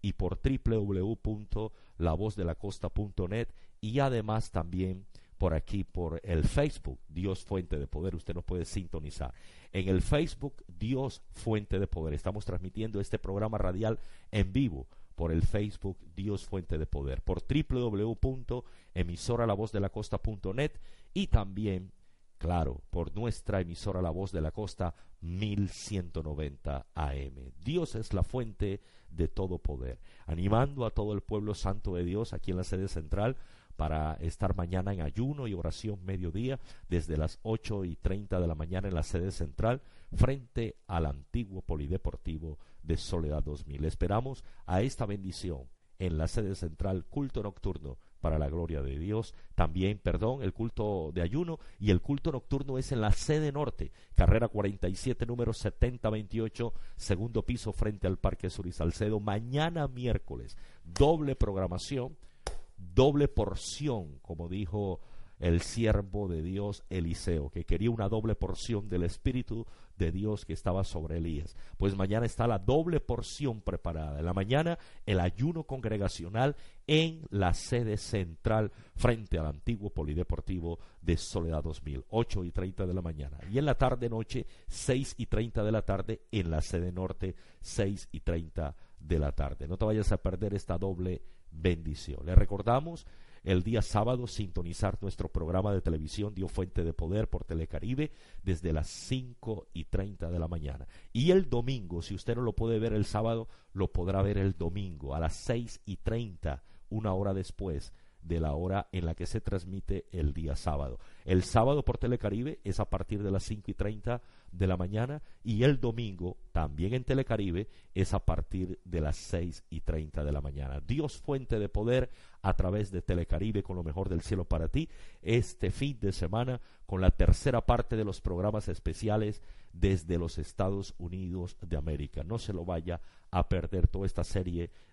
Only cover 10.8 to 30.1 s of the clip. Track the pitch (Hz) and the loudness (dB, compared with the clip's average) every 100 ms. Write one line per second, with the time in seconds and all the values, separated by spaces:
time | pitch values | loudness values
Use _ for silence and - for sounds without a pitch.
10.8 | 110 131 135 - - - - 110 104 95 | -2 -2 -2 -6 -14 -6 0 0 0 0
11.8 | 98 85 80 73 95 101 - 87 90 - | 0 -2 -2 -2 -2 -4 -4 -4 -4 -6
12.8 | 110 98 98 113 92 98 110 107 95 90 | -4 -2 -2 -4 -2 -2 -2 0 0 2
13.8 | 110 110 - - - 107 95 110 143 69 | 0 0 -4 -12 -4 0 2 4 2 0
14.8 | 64 - - - 82 82 95 107 104 - | -10 -14 -14 -4 0 4 4 4 0 -4
15.8 | 98 87 - - 101 98 - 98 90 78 | -8 -8 -12 -6 -2 -2 -4 -6 -2 -2
16.8 | 76 73 69 65 - 85 - 151 - 127 | -2 -2 -2 -2 -2 -2 2 0 2 0
17.8 | 120 101 110 113 135 135 123 123 - - | 0 0 0 2 0 0 -4 -6 -6 -18
18.8 | - 92 87 87 - 117 113 101 110 101 | -8 -2 -2 -2 -2 2 2 2 0 0
19.8 | 98 110 107 101 - 104 92 117 151 - | 0 -2 -4 -2 -2 -4 -4 0 -2 -2
20.8 | - - - 185 196 110 101 98 107 92 | -12 -14 -8 -4 4 4 4 0 0 0
21.8 | 92 - - - - - 87 87 78 65 | -4 -16 -20 -20 -20 -6 0 2 0 -2
22.8 | - 87 76 104 117 - - 98 85 85 | -6 -4 -2 -2 -2 -4 -2 -2 -2 -4
23.8 | 104 90 87 82 98 90 78 - 101 - | -4 0 0 -2 -4 -2 -2 -4 -8 -4
24.8 | 87 - - - 82 90 107 101 95 - | -4 -6 -16 -14 -8 -4 -2 0 0 -2
25.8 | - 98 87 82 76 73 76 69 73 69 | -6 -4 -4 -6 -6 -4 -6 -6 -6 -6
26.8 | - - 73 69 67 67 65 - - 170 | -6 -4 -4 -2 -6 -10 -14 -10 -2 0
27.8 | 165 - - 98 - 127 110 98 104 98 | 0 -4 -2 0 0 0 -4 -2 -2 -2
28.8 | - - - 82 80 - 95 87 - 69 | -8 -20 -12 -2 0 0 -2 -2 -2 -4
29.8 | 64 64 - | -6 -8 -14